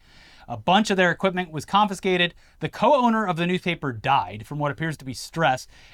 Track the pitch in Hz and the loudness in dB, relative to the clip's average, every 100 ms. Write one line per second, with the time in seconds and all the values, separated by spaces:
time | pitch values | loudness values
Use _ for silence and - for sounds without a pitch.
0 | _ - - - - 117 175 190 214 190 | _ -20 -20 -20 -14 -6 2 2 4 2
1 | 180 165 190 180 175 156 - 196 208 190 | 2 2 0 -2 -4 -8 0 2 2 0
2 | 190 180 175 - _ _ 151 - 233 285 | 0 2 0 -4 _ _ -10 0 4 4
3 | 240 220 202 165 175 180 180 165 143 113 | 4 2 0 -2 -2 -2 -2 -4 -6 -4
4 | 131 135 92 107 107 147 147 135 160 151 | 0 0 0 -10 -10 -6 -4 -4 -6 -6
5 | 135 117 - 165 151 131 - - - | -10 -12 -10 0 0 0 -6 -20 -20